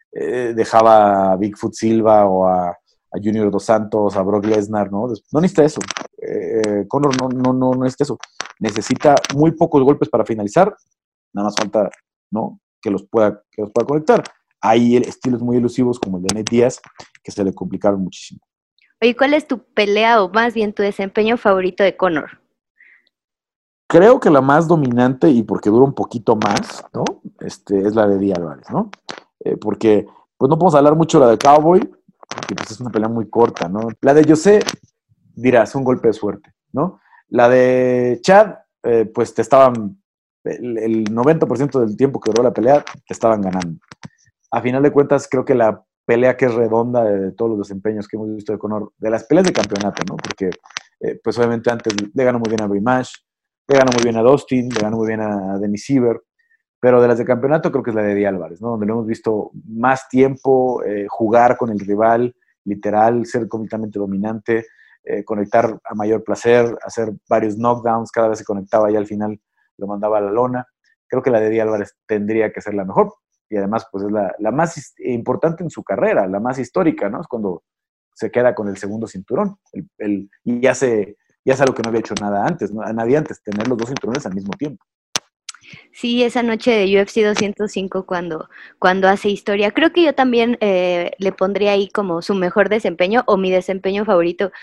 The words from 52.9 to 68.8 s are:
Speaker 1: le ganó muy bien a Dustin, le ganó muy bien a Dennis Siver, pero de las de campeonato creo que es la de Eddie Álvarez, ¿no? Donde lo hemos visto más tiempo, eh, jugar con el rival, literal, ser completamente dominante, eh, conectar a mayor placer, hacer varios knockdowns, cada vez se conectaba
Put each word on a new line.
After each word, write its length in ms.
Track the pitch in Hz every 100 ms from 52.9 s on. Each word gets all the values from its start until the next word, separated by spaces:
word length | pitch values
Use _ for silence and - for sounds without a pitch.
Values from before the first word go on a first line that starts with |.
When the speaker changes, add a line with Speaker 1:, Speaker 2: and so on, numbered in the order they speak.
| 127 123 - _ _ _ _ -
Speaker 1:
le 100 | 139
ganó 140 | 131
muy 120 | 120
bien 120 | 117 113
a 60 |
Dustin, 460 | 117 139 - 127 123
le 120 | 113
ganó 180 | 107 113
muy 100 | 110
bien 120 | 110
a 380 | 107 101 95 98
Dennis 260 | 104 104
Siver, 380 | - 139 120 113 - _ _ _ _ _
pero 240 | 123 123
de 60 | 120
las 100 | 117
de 60 |
campeonato 480 | 113 120 135 160 165
creo 100 | 135
que 80 | 120
es 60 | 110
la 80 |
de 80 | 104
Eddie 160 | 101 101
Álvarez, 320 | 95 80 85
¿no? 100 | 117
Donde 160 | 113 104
lo 60 |
hemos 140 | 113 110
visto 440 | 110 - 107 - - -
más 420 | 110 127 131 -
tiempo, 760 | 131 135 135 135 131 127 120
eh, 220 | - 104 101
jugar 480 | - 113 117 120 123
con 140 | 120
el 100 | 104
rival, 560 | 95 101 110 117 120 - _ _
literal, 640 | 98 101 104 104 113 120 113
ser 220 | 127 110
completamente 500 | 113 104 110 110 104
dominante, 640 | 101 98 107 110 110 113 117 _ _ _
eh, 220 | - 104
conectar 520 | 101 107 101 117 117 104
a 120 | - 107
mayor 260 | 107 110
placer, 560 | 107 98 117 120 117 110
hacer 280 | - - 110 101 _
varios 280 | 113 110 104
knockdowns, 560 | 120 120 113 117 113
cada 160 | - 110
vez 100 | 104
se 60 |
conectaba 480 | 104 101 98 110